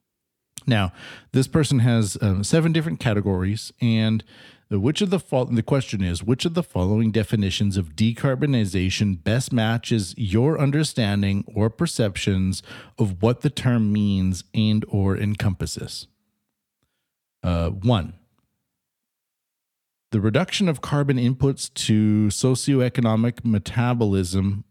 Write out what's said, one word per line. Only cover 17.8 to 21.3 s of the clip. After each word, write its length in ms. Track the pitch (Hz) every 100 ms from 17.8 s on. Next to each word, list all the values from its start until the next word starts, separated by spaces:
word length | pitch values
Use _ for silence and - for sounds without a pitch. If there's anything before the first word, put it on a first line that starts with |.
| 110 110 73 - _ _ _ _ _ _ _ _ _ _ _ _ _ _ _ _ _ _ _
the 100 | 110
reduction 460 | 107 123 185 - 185
of 140 | 135
carbon 360 | - 143 143 131
inputs 560 | 123